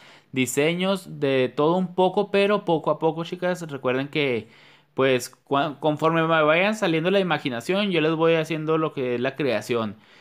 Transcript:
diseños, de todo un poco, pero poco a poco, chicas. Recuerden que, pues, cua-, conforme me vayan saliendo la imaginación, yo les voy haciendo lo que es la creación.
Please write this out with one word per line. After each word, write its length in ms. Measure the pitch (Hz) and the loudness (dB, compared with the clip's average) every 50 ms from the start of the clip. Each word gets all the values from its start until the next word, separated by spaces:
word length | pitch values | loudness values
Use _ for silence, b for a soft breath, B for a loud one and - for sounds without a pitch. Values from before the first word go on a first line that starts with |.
| B B B B B B | B B B B B B
diseños, 880 | - 131 127 117 - 143 147 165 170 180 185 190 196 190 - 156 160 143 | -2 -2 -2 0 0 0 0 0 0 0 0 -2 -2 -4 -6 -10 -8 -4
de 320 | 147 135 135 131 127 123 - | -2 0 2 2 0 0 0
todo 220 | 147 147 160 175 | 0 2 2 2
un 180 | 185 185 175 - | 0 -2 -2 0
poco, 380 | 190 185 185 185 208 196 196 | 2 2 2 2 0 -2 0
pero 320 | - 196 202 202 208 196 202 | 2 2 2 2 2 0 0
poco 260 | 175 165 151 - 160 | 0 0 0 0 -2
a 80 | 151 - | -2 0
poco, 240 | 160 160 151 165 | 0 -2 -2 -2
chicas. 400 | 165 - 180 175 180 180 180 165 170 156 | -6 -8 -8 -6 -4 -4 -4 -4 -8 -10
Recuerden 380 | 143 127 - 127 127 131 139 143 | -8 -4 -2 -2 0 -2 -2 -4
que, 400 | - 156 143 131 120 107 110 B B B B B B B B B _ | -2 -2 0 0 -2 -4 -6 B B B B B B B B B _
pues, 380 | 123 131 135 131 123 - - - _ _ | 0 2 2 2 2 0 -6 -16 _ _
cua-, 340 | - 139 139 139 139 131 - | -2 -2 0 0 -2 -4 -2
conforme 440 | 160 151 147 143 160 160 165 165 | -2 -2 0 2 0 2 2 2
me 200 | 160 165 165 160 | 2 2 2 4
vayan 320 | 151 151 160 175 190 214 220 | 4 4 4 4 2 0 0
saliendo 380 | 220 202 170 160 160 160 185 | 0 0 0 0 0 2 2
la 80 | 196 196 | 2 2
imaginación, 720 | 185 170 151 143 - 139 120 117 - - 185 202 214 196 | 2 0 -2 -2 -2 -4 -6 -4 -2 -2 -2 0 0 0
yo 80 | 175 156 | 0 0
les 160 | 156 160 165 | 0 0 0
voy 180 | 160 165 165 165 | 2 2 2 2
haciendo 440 | 160 156 156 165 156 156 156 160 160 | 2 0 -2 -4 -4 -2 -2 0 0
lo 140 | 160 151 | 0 -2
que 220 | - 143 127 123 120 | -4 -4 -4 -2 -2
es 60 | 120 | -2
la 160 | 127 135 - | -2 -4 -2
creación. 580 | - 147 127 113 104 - - 120 117 110 104 98 - B B B B | -2 -2 0 -2 -2 -2 -2 -2 -2 -2 -4 -6 -12 B B B B